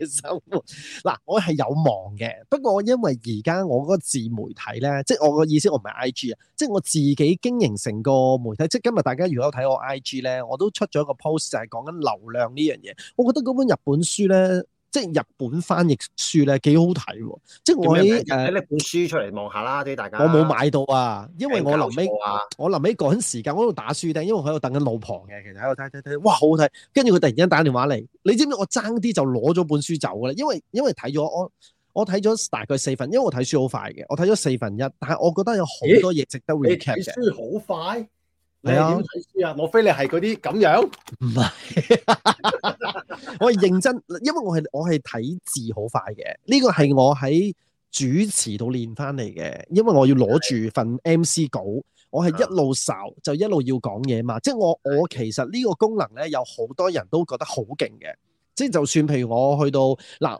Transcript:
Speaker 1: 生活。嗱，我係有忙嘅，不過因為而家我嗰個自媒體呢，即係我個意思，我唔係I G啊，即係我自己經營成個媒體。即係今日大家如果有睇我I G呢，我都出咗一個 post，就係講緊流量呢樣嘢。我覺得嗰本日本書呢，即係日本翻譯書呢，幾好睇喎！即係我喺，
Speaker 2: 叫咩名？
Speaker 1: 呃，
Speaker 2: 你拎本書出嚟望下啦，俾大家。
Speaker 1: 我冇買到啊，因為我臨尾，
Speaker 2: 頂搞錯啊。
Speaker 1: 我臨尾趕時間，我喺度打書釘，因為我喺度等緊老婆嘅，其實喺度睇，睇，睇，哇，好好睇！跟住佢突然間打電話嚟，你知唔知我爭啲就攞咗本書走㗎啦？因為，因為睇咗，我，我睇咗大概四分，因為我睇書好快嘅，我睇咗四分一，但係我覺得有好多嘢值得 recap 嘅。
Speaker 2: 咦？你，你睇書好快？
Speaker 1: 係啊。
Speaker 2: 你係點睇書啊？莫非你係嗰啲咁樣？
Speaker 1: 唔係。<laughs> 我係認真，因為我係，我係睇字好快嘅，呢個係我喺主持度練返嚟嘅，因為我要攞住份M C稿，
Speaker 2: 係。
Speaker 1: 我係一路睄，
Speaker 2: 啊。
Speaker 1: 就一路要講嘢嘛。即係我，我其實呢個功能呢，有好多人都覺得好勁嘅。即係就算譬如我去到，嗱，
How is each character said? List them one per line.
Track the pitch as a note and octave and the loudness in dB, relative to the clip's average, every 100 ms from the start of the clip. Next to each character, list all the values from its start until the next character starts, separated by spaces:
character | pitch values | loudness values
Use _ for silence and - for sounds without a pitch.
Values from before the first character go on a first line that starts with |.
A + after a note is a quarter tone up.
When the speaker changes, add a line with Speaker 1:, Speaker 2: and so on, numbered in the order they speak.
| D#3+ | -2
Speaker 1:
生 | - - F3 - | -6 -6 -8 -6
活。 | F#3 - - - - | -6 -6 -14 -18 -8
嗱， | - A#2 - | -4 -4 -2
我 | G#3+ | 0
係 | E3+ | 0
有 | D3 A#2 | 0 0
忙 | C#3+ D#3 G2+ F#2+ G2+ | 0 2 0 -4 -10
嘅， | A2+ A2 - | -10 -10 -4
不 | C#4+ | -2
過 | C4 G3 | 2 2
因 | G#3+ | 2
為 | B3+ G3+ B2+ | 0 0 -2
而 | A#2+ G#2+ | -4 -4
家 | A2 F3 F#3 | -2 -2 0
我 | B2 | 0
嗰 | D3 | 2
個 | F#3 | 0
自 | - C3+ | 0 -4
媒 | A2+ A2+ - | -4 -6 -8
體 | - - A2+ | -12 -12 -4
呢， | C#3 C#3 | -2 -2
即 | C#3 | 0
係 | B3 D3+ | 2 4
我 | D3+ | 4
個 | |
意 | D#3 D3+ | 4 4
思， | F#3+ | 2
我 | C#3+ | 0
唔 | |
係 | G#2 | -4
I | A2+ C3 | -8 -6
G | - B3+ | -6 -8
啊， | - _ | -8 _
即 | - D4 | -6 -2
係 | |
我 | G3 | -2
自 | - | 0
己 | D#3 C#3+ C#3+ D3+ F3+ | 0 2 4 2 2
經 | B3 B3 | 0 0
營 | D3+ G#2 | 0 0
成 | - G#2+ | -6 -4
個 | A2+ C3+ C3 C3 | 2 4 4 2
媒 | A#2+ | -2
體。 | G#2+ D#3 | -4 -2
即 | A#3+ | -2
係 | |
今 | A#3 | 0
日 | A3 | 0
大 | C3+ B2+ | 0 0
家 | F3+ | -2
如 | B2 | 0
果 | C#3+ | -2
有 | |
睇 | B2 C3+ | 0 0
我 | |
I | C3 B2+ C#3 | 0 -2 -6
G | C3 C3+ | -6 -6
呢， | B2+ B2+ A#2+ | -4 -4 -6
我 | C3 | -2
都 | G3+ | -2
出 | - G#3 | -2 -2
咗 | D3 | -2
一 | |
個 | D3 | -2
post， | C3 D#3 D#3 - | -2 -2 -2 -2
就 | B2 | -6
係 | A2 | -8
講 | A#2 C#3 | -10 -10
緊 | E3+ | -4
流 | C#3 G2+ A2+ | -2 -4 -4
量 | A#2+ A#2 | -4 -4
呢 | C3 | 0
樣 | D3+ B2+ | -2 -2
嘢。 | G2 - - - | -8 -18 -6 0
我 | B3 | 2
覺 | C4 | 2
得 | |
嗰 | A#3+ B3+ | 0 0
本 | C4 | 2
日 | - | 2
本 | - D3 | 2 0
書 | E3+ - G3 | 0 0 4
呢， | F#3+ F#3 F#3 - _ _ | 4 4 2 -4 _ _
即 | C#4+ | -4
係 | F#3+ D3 | -2 -2
日 | - - | -4 -6
本 | B2 D#3+ | -4 -4
翻 | - F3 F3 | -2 2 2
譯 | C3 - - | 2 -2 -8
書 | - D#3+ C#3+ | 0 2 4
呢， | C3+ | 4
幾 | D3 D#3 | 4 6
好 | |
睇 | F3 F3 - G#2 | 4 2 -6 -10
喎！ | A2+ - _ - | -12 -14 _ -4
即 | - | 2
係 | E4 | 4
我 | E3 E3 | 4 6
喺， | |
Speaker 2:
叫 | |
咩 | G3 | 6
名？ | A#3 - | 4 2
Speaker 1:
呃， | C3 C3 | 0 0
Speaker 2:
你 | |
拎 | F#3+ - | -2 -2
本 | D3+ | -4
書 | - F3 E3+ | -2 -2 -2
出 | D#3 | -2
嚟 | G2+ | -4
望 | G2+ G2+ | -6 -8
下 | G#2 | -6
啦， | A#2 C#3+ | -4 -4
俾 | C#3 C3+ | -4 -6
大 | G2+ | -6
家。 | G#2+ | 0
Speaker 1:
我 | D#3 | 4
冇 | D#3 D#3+ | 4 4
買 | A#2 C#3+ | 2 0
到 | C#3+ | 0
啊， | C3+ C3 B2 G2+ A2 F3 | 0 0 0 -4 -8 -8
因 | C#4 | -4
為 | A3+ | -2
我 | C#3+ D3+ | 0 0
臨 | D3+ B2+ | 0 -2
尾， | F#3 | -2
Speaker 2:
頂 | |
搞 | - | -2
錯 | G3+ G#2 | -4 -4
啊。 | G#2 - | -6 -6
Speaker 1:
我 | D#3 | -2
臨 | E3+ | 0
尾 | E3 | 0
趕 | A#3 C#3+ G#3 | 0 0 0
時 | - A#2+ | -2 -6
間， | B2+ | -4
我 | E3 | 0
喺 | A#3 | 0
度 | |
打 | C#3+ A2 | -2 -6
書 | D3 E3+ | -6 -4
釘， | D#3 | -2
因 | F3 | -2
為 | |
我 | G#3+ | -2
喺 | C#3+ | 0
度 | D#3 | -2
等 | C3 | -2
緊 | C#3 | -2
老 | C#3 A2+ | -2 -2
婆 | A2 F#2 G2 | -6 -12 -12
嘅， | G2+ | -18
其 | G2+ | -18
實 | G2 | -8
喺 | C3 | -6
度 | C3+ | -6
睇， | C3+ | -8
睇， | C#3 C#3 | -14 -10
睇， | D3 | -2
哇， | G#3 | 2
好 | - | 4
好 | D#3 D#3+ | 4 6
睇！ | D3 - - | 2 0 -4
跟 | C#4 | 2
住 | B3 F3+ | 4 6
佢 | |
突 | D3+ | 4
然 | A#2 | 4
間 | F3+ | 4
打 | D#3 | 4
電 | D#3+ | 4
話 | B2 C#3+ | 2 0
嚟， | A#2 A2+ _ | -2 -6 _
你 | F#3+ A3 | 2 2
知 | C#4+ | 2
唔 | |
知 | A#3 | 0
我 | G3 | -4
爭 | B3 G#3 A#3 | -4 -2 -2
啲 | A#3 | -2
就 | F3 | 0
攞 | C3+ B2 B2+ | 0 2 2
咗 | F3 | 0
本 | D#3+ D3 | 2 0
書 | C#3+ D#3+ | -2 -4
走 | C3 | -4
㗎 | G2 B2+ | -6 -6
啦？ | E3+ | -4
因 | D4+ | -4
為， | F3+ - | -4 -6
因 | A3 | -4
為 | C#4 | -2
睇 | - A#2+ | -2 -4
咗， | D3 | -4
我， | D3+ E3+ F3+ _ _ _ _ | -4 -4 -8 _ _ _ _
我 | - G#3 | -4 -2
睇 | F#3+ | 0
咗 | G#3 A3 - | 2 0 -2
大 | A2 | -6
概 | - C#3 | -4 -4
四 | - B2+ | -2 -4
分， | C3 | -2
因 | A#3 | 0
為 | |
我 | A#3 | 0
睇 | B2+ B2+ | 0 0
書 | D3 | 0
好 | C3 | 0
快 | B2+ G#2 | -4 -10
嘅， | - - | -12 -8
我 | C#3+ | -2
睇 | F3+ | 2
咗 | G#3+ | 2
四 | D3 B2+ | 0 -2
分 | A2+ | -4
一， | G#2+ C3+ - | -4 -6 -6
但 | C3 | -4
係 | D#3+ | 0
我 | E3+ E3 | 2 2
覺 | G3 | 0
得 | G#3+ | 0
有 | |
好 | D#3+ - B2+ G#3+ | -2 -2 6 6
多 | F#3 | 6
嘢 | D#3+ B2+ | 2 -4
值 | C3 - | -6 -4
得 | |
recap | D#3 C#3+ F3 - G#3+ | 0 2 2 0 -4
嘅。 | |
Speaker 2:
咦？ | F3+ B3 | -4 -4
你， | A3+ | -2
你 | |
睇 | |
書 | - A#2 G#3 | -2 -4 -8
好 | - E3+ | -6 -6
快？ | E3+ A#3 | -4 -6
Speaker 1:
係 | A3 | -8
啊。 | _ _ _ _ _ | _ _ _ _ _
Speaker 2:
你 | B2 | 0
係 | C3+ D#3+ | 4 4
點 | F3 | 2
睇 | - - - F#3+ | -2 -10 -8 -2
書 | E3 | -2
啊？ | |
莫 | D#3 E3 | -2 0
非 | A3+ | 4
你 | G#3+ | 4
係 | D3+ C#3 | 4 0
嗰 | E3 | 0
啲 | G#3 A3 | 0 -2
咁 | - G#3+ | -4 2
樣？ | F3+ F3+ - - - - | 4 6 2 -2 -18 -6
Speaker 1:
唔 | B2+ | -2
係。 | A#2 A2+ - - - - A#3 - A3+ - - | 0 0 -2 -8 -2 2 2 2 0 2 0
<laughs> | G3+ B3+ - - - - - - - - | 0 -2 -4 -6 -8 -10 -12 -16 -14 0
我 | A#3 | 2
係 | G#3+ | 4
認 | F#3+ F#3 | 4 4
真， | B3+ B3 - F3 | 2 -2 -8 -6
因 | B3+ | -4
為 | D#4+ | -2
我 | G#3 E3 | -2 -2
係， | D3+ | -2
我 | C#3 E3+ | -4 -2
係 | D#3 | -2
睇 | - A#2 B2 F3 | -2 -8 -6 -8
字 | - - A2+ | -8 -8 -8
好 | G#2+ A2 | -6 -4
快 | B2 F#2+ | -4 -6
嘅， | G#2+ - - | -10 -12 -10
呢 | - C4+ | 0 4
個 | B3 | 4
係 | E3 C#3+ | 4 4
我 | C3+ C3 C#3+ | 6 4 4
喺 | C3+ D#3+ G3+ - _ _ _ | 0 0 0 -4 _ _ _
主 | - C3 D3+ G#3+ | -4 0 0 0
持 | - A2+ G#2 | -2 -4 -4
度 | A#2 | -4
練 | B2+ A#2 | -4 -6
返 | A2 C#3 C#3 | -8 -8 -6
嚟 | G#2+ | -8
嘅， | E2+ D#2+ - - | -8 -10 -10 -2
因 | F3+ | 2
為 | A3+ | 6
我 | D3+ C3+ | 8 8
要 | |
攞 | C3+ G#2+ D3+ - B2 A2 | 6 4 2 2 -2 -2
住 | |
份 | - A2+ B2 | -2 -2 -2
M | E3 E3 | 2 2
C | E3 - C#3+ | 2 0 -2
稿， | A2+ | -4
Speaker 2:
係。 | G2 A2 - _ _ | -6 -8 -10 _ _
Speaker 1:
我 | C3+ | -2
係 | F3 D#3+ | 0 0
一 | B3 | 0
路 | F3+ C#3 | 0 0
睄， | C3 - F#2+ G2+ | 0 -4 -6 -10
Speaker 2:
啊。 | - | -10
Speaker 1:
就 | - | -6
一 | D3 | -2
路 | G#3+ F3 | 0 0
要 | B2+ C3 | 0 -2
講 | A2+ G2+ | -4 -6
嘢 | C3 A2+ | -2 -2
嘛。 | A#2+ A2 | -2 -4
即 | - | -2
係 | B3 | 0
我， | F3+ E3 | 0 0
我 | C#3 C#3+ F3 | 0 0 0
其 | A#2+ A2 | -2 -6
實 | A2 C3 | -4 -4
呢 | A#3 | -2
個 | A#3+ | -2
功 | F3 A3 G#3+ | 2 0 0
能 | A#2 | -4
呢， | A2+ D#3+ | -6 -6
有 | C3 | -4
好 | B2 - - C#3 | -6 -6 -6 -2
多 | F#3 | 0
人 | D#3+ F#2 | -2 -2
都 | D#3+ | -2
覺 | F3 B2+ | -2 -4
得 | |
好 | - - G#2+ D3 | -6 -6 -6 -6
勁 | C3 G#2+ | -6 -8
嘅。 | D#2+ - _ _ _ | -16 -16 _ _ _
即 | - C4+ | -4 0
係 | |
就 | F3 C#3+ | 0 2
算 | D#3+ D3+ | 2 2
譬 | C#3 | 2
如 | A#2+ | 0
我 | A#2 C3+ C#3+ | 2 2 2
去 | C#3+ | 2
到， | C3+ C3 C3 - - | 2 2 0 -6 -6
嗱， | C#3+ | -6